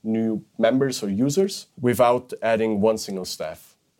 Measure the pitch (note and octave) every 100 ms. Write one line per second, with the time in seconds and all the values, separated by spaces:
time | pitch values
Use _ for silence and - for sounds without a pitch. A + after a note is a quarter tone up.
0 | A2 A2+ A2+ G#2+ - - A2+ C3 C#3 B2+
1 | G#2 G2 C#3 C#3+ G3 - - - B2 A2+
2 | A#2+ B2 - - A2+ A2+ A2 G#2 A2 A2
3 | - F#2+ F2+ - D#2+ E2+ - _ _